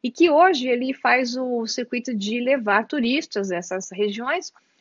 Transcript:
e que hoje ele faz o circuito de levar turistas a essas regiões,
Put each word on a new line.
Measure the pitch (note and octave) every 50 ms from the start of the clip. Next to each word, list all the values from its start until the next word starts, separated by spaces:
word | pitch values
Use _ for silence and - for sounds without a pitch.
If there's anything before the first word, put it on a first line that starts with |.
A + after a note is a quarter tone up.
e | - B3
que | - - E4 F4
hoje | D4 D4+ F4 F#4+ F#4 B3+ B3+
ele | C4 A#3+ A#3+ C4 C4 C4
faz | - - B3 A#3+ B3+ C4 A#3+ A#3+
o | C4 C4 B3+ B3 A#3 A3+
circuito | A3 - - A#3+ B3 - A#3+ A#3+ C4 A#3+
de | G#3 G3 G#3 A3+ A#3+
levar | B3 B3+ C#4 C4+ A3 G3+ G3 G#3+ A3
turistas | - D4+ D4 A#3 A#3 C4 D4+ D4+ - - G#3+ G3 F#3+
a | F3+
essas | E3+ F3 - F#3 F#3+ F#3+ -
regiões, | F#3+ F#3 G#3 G#3 G3+ A3 A#3+ C4 D#4 F#4 - - - _ _ _ _ _